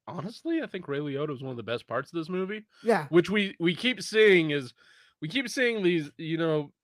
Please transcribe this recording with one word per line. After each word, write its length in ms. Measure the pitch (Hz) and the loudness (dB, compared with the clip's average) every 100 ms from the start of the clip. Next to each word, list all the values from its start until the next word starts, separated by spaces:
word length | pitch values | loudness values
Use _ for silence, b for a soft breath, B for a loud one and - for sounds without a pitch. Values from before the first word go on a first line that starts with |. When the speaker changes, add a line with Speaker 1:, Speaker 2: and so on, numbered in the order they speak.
| - | -14
Speaker 1:
honestly, 540 | 156 160 - 330 330 | -10 -10 -10 -4 -4
I 60 | 233 | -4
think 220 | 190 160 | -10 -6
Ray 100 | 139 | -6
Liotta 340 | 147 139 151 | -4 -4 -6
is 80 | 127 | -6
one 100 | 131 | -8
of 40 | 120 | -8
the 60 | |
best 240 | 110 120 - | -6 -6 -4
parts 260 | 120 139 | -6 -4
of 60 | 170 | -8
this 100 | 160 | -4
movie. 380 | 185 190 214 - b | -4 -4 -8 -14 b
Speaker 2:
Yeah. 240 | 214 196 143 | 0 0 4
Speaker 1:
Which 220 | 165 170 | 4 4
we, 260 | 208 196 - | 0 0 0
we 160 | 165 | 0
keep 280 | 165 247 202 | 0 -2 -2
seeing 480 | - 214 214 180 160 | 0 6 8 8 4
is, 240 | 147 123 - b b b b | -2 -4 -14 b b b b
we 60 | 156 | -6
keep 200 | 240 247 | -4 -4
seeing 340 | 285 247 220 | 0 0 2
these, 280 | 180 175 147 - | 2 2 -2 -8
you 180 | 160 160 | -6 -2
know, 340 | 165 156 147 _ | 0 0 -2 _